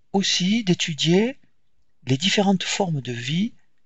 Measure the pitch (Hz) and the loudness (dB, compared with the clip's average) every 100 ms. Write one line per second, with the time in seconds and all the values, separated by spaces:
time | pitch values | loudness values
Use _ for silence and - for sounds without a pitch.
0 | _ 196 185 - 180 226 196 165 - 151 | _ -2 0 0 0 0 2 0 0 -2
1 | 156 180 233 277 - _ _ _ _ _ | 2 2 2 -4 -18 _ _ _ _ _
2 | - 135 190 - 196 190 - - 190 147 | -4 0 0 2 2 2 0 -2 -2 -2
3 | 123 120 123 165 233 - _ _ | -4 -8 -4 -2 -2 -6 _ _